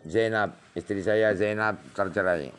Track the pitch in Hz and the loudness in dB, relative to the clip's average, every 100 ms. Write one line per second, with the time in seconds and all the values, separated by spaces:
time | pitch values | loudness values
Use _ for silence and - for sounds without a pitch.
0 | 80 101 113 110 98 - - - - 101 | -2 0 2 0 -2 -4 -12 -10 -6 -2
1 | 92 107 107 92 107 107 110 95 - - | 0 2 2 2 0 0 -2 -2 -8 -4
2 | 95 101 92 85 67 | -2 0 0 0 -4